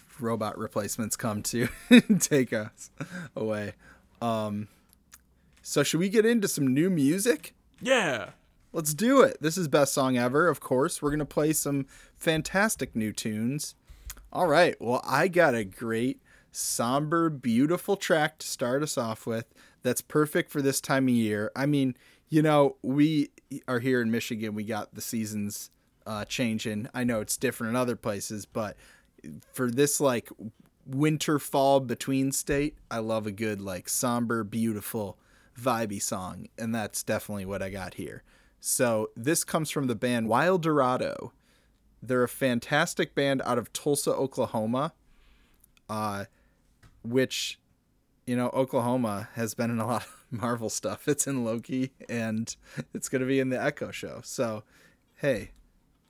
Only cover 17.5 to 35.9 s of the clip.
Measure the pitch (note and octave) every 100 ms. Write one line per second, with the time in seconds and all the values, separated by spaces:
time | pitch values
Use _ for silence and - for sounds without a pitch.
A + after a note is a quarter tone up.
17.5 | A2+ D3 F3 - G3 - E3 D#3 - -
18.5 | - B2 C#3 D3+ - A#2 A2 - A2+ -
19.5 | _ - _ B2+ A#2+ - D3+ D3+ F3 -
20.5 | D3+ C3+ C3 - C3+ C3 A#2+ A2 G#2 G#2+
21.5 | - C#3+ C#3+ C3 B2 - _ _ D#3 D#3
22.5 | D3 C#3+ - - C#3 D3+ D#3 C#3+ - _
23.5 | C#3 - B2 C3 B2+ A2+ A2+ - A2 A2
24.5 | G#2 G#2 G#2+ - - - A#2 G#2+ G#2+ G#2
25.5 | - - _ _ _ - G#2+ G#2 - A#2+
26.5 | A2 A#2 G#2+ G#2+ B2+ B2 A2+ G#2+ - B2+
27.5 | - A2+ B2 B2 A#2 A#2+ G2+ - G#2+ -
28.5 | A#2 G#2 - - - _ _ - D2 -
29.5 | - B2 A#2 C#3+ - C#3 A#2+ - - A2
30.5 | - _ _ - C3 D3+ D#3 - D3 -
31.5 | C#3+ C3+ C#3 B2+ A#2 - C3+ C3+ - -
32.5 | C#3+ D3 - _ A2+ A2 A2 G#2+ G2 A2
33.5 | G2+ G2 F2+ - - B2+ A#2+ A2+ A#2 G#2
34.5 | A#2 A2+ G#2 - A#2 G2 - _ _ _
35.5 | - B2+ A#2 A2+